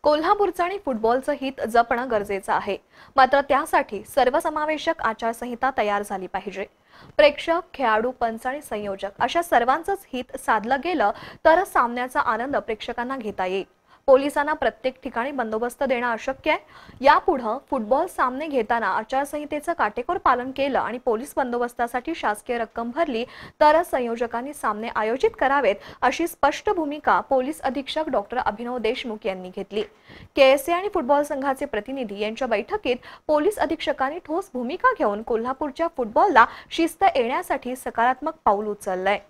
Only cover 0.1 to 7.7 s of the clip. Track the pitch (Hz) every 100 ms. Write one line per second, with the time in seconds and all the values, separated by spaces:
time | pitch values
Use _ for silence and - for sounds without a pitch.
0.1 | 302 320 415 403 - 349 403 - 233 226
1.1 | 254 262 285 269 269 220 233 233 240 262
2.1 | 220 202 196 196 185 202 196 _ - -
3.1 | - 262 277 277 269 311 330 269 196 -
4.1 | - 247 285 330 302 302 302 - 330 226
5.1 | 220 233 233 247 233 269 269 208 202 202
6.1 | 196 185 190 196 190 208 _ _ - -
7.1 | - 294 294 - 330 -